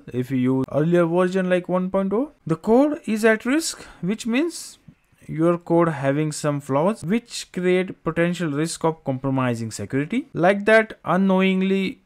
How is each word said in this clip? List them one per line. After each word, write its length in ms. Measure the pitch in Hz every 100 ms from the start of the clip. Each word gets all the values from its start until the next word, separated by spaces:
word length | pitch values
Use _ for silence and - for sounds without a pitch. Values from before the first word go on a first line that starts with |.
| -
if 180 | 123 123
you 60 | 131
use 280 | 127 131 131
earlier 360 | 139 160 175 170
version 440 | 175 185 185 180
like 180 | 180 175
one 220 | 180 185
point 220 | 190 196
oh, 180 | 202 294 _ -
the 80 |
code 460 | 160 - 233 294 294
is 200 | - 214
at 200 | 220 220
risk, 400 | 233 285 320 - - -
which 280 | 175 220 233
means 500 | 240 339 - - - - _ _ _ -
your 320 | 151 165 175
code 300 | - 170 170
having 420 | 143 139 143 156
some 300 | 147 151 143
flaws 420 | 139 135 170 220
which 480 | 156 226 226 - -
create 540 | - 180 180 185 -
potential 440 | - 160 170 175 170
risk 360 | 143 160 -
of 180 | 160 156
compromising 720 | - 131 135 135 127 117 113
security. 560 | - 104 135 147 233 311
Like 340 | - 170 202 202
that, 340 | 220 220 -
unknowingly 1000 | - 175 190 185 190 185 190 190 190 -